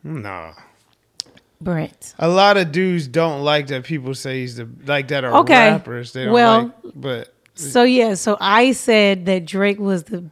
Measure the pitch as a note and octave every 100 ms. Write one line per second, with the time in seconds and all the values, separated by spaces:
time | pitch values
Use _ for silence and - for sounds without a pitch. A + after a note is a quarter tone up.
0 | D3+ D#3 G2+ F#2 D#2+ D#2+ _ _ _ _
1 | _ _ - _ _ _ D#3+ E3 - _
2 | - _ E3 F3+ G3+ G3+ F3 D3+ F#3 F3
3 | C#3 C3 E3 C#3+ C#3+ D3+ C#3 C3+ B2 D#3+
4 | B2+ C3+ C#3 C3 B2+ A#2+ A2+ B2 C3+ C#3+
5 | C3+ C#3+ B2+ A#3+ E4+ C4 A3 G#3 C#3+ A#2+
6 | B2 C3 C3 A#3 A#3 A3+ A#3+ - - C#3+
7 | C3+ A#2+ - _ _ - C#3+ C3+ B3 B3+
8 | A3+ F#3+ - G#3 F#3+ G#3 B3+ A#3+ - A3
9 | G3+ G3 F3 F#3 E3 G3 G3+ G3+ G3+ F#3+
10 | D#3 F#3 F3